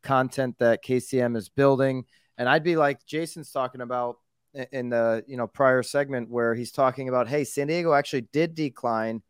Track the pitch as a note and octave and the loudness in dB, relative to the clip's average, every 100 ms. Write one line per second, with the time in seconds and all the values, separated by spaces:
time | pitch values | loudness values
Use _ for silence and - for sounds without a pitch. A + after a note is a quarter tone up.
0 | - C3+ C3 - C3 - A#2 A2+ - B2+ | 2 0 2 -2 -4 2 4 4 0 -2
1 | - C3 A#2+ A#2 F#2+ - C#3 C3 C3+ C3 | 0 0 0 -2 -6 2 4 4 2 -2
2 | B2 _ _ - B2 D#3 D#3+ D#3+ C#3+ C#3 | -8 _ _ -4 2 2 2 2 2 0
3 | - D#3 E3 E3+ C#3+ C#3+ B2+ B2+ B2 B2 | -8 -8 -6 -10 -8 -6 -6 -6 -6 -4
4 | A#2+ A#2+ _ _ _ C#3 B2+ C3+ B2 A#2+ | -4 -8 _ _ _ -14 -10 -8 -2 2
5 | A2+ A2+ A2+ B2+ A2+ - C3+ C3 A#2+ C#3+ | 2 0 -4 -8 -8 2 4 4 2 -2
6 | C#3+ C3 A#2 A#2+ A#2 A#2 A#2 - C3 B2+ | -2 -4 -4 -2 0 0 -6 0 0 0
7 | C3 B2+ A#2 D3 C#3 - C#3+ E3+ E3 C#3+ | -2 -2 0 -2 -2 -4 -2 0 2 2
8 | C#3+ C#3 A2+ D3 E3 D#3+ D3+ - A#2+ A2+ | 2 -6 -2 -2 -2 -2 -6 -4 -2 -2
9 | A2+ A2+ | -2 -6